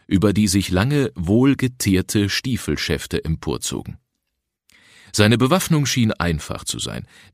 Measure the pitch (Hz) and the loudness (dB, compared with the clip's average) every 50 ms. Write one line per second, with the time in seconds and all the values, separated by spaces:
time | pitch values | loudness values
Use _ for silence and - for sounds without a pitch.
0 | _ - 104 90 107 104 92 104 107 90 92 101 - - 87 92 110 135 147 143 | _ 0 2 4 4 4 4 4 2 2 2 0 0 0 0 0 2 2 2 0
1 | 131 - - 92 80 87 107 120 131 139 131 - 131 123 127 - - 104 92 92 | 0 -2 -4 -4 0 2 4 4 4 4 2 2 -2 -4 -4 -2 0 2 2 2
2 | 92 - - 107 101 98 - - - 131 113 - - 80 73 - - - 76 67 | 2 0 0 0 0 0 -2 -4 -4 -4 -4 -4 -2 -4 -4 -4 -2 -4 -4 -4
3 | - - 82 - - 78 80 - - 78 60 - - - 65 50 - - - - | -4 -6 -6 -6 -2 -4 -4 -4 -4 -6 -6 -6 -6 -8 -8 -8 -10 -12 -16 -18
4 | _ _ _ _ _ _ _ _ _ _ _ _ _ _ _ _ _ _ _ - | _ _ _ _ _ _ _ _ _ _ _ _ _ _ _ _ _ _ _ -20
5 | - - - 107 104 107 120 113 127 131 175 190 - - 165 147 139 - - 127 | -18 -6 0 2 4 4 4 4 4 2 2 2 2 2 0 0 0 0 0 0
6 | 113 110 - - 85 85 80 71 - - 55 - - - - 60 - 58 55 62 | 0 0 0 0 -2 -2 -2 -2 -4 -8 -12 -10 -8 -10 -8 -8 -8 -8 -10 -10
7 | - - _ - - _ | -12 -14 _ -20 -12 _